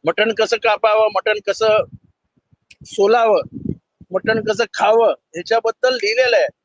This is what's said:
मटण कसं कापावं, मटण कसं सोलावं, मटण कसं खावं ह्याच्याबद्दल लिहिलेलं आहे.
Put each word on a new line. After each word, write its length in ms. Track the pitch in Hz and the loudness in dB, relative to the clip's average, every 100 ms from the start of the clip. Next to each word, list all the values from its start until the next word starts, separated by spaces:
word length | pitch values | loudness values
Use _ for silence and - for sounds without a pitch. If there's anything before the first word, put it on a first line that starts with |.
मटण 280 | 156 170 214 | -2 0 -2
कसं 220 | 214 220 226 | 0 0 0
कापावं, 500 | 226 208 220 214 220 | 0 0 2 2 2
मटण 240 | 196 214 214 202 | 0 -2 -2 -4
कसं 380 | 196 220 214 147 - _ _ _ _ _ _ _ - - | -2 2 0 -2 -12 _ _ _ _ _ _ _ -20 -12
सोलावं, 560 | - 202 233 226 196 - - - - _ _ - | -2 2 4 2 0 -2 -10 -10 -10 _ _ -8
मटण 300 | 185 - 226 | -6 -2 -2
कसं 200 | 214 208 214 | -2 -4 -4
खावं 380 | - 196 226 226 139 _ | -2 2 4 2 0 _
ह्याच्याबद्दल 600 | 170 180 226 226 - 254 | -16 -2 -2 -2 -2 -2
लिहिलेलं 420 | 254 208 226 254 214 | 0 -2 0 2 2
आहे. 120 | 135 _ | 0 _